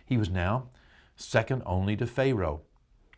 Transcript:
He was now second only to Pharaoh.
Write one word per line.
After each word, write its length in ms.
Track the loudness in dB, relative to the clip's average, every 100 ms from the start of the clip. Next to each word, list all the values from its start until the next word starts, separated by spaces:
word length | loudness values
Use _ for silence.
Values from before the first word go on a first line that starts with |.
| -2
He 120 | 0
was 120 | 2
now 400 | 0 0 0 -4 -18 -20 -20 _ -20
second 460 | 0 0 2 -2 -2
only 300 | 0 0 0
to 100 | -2
Pharaoh. 540 | 0 2 2 -2 -4 -10 _ _ _ _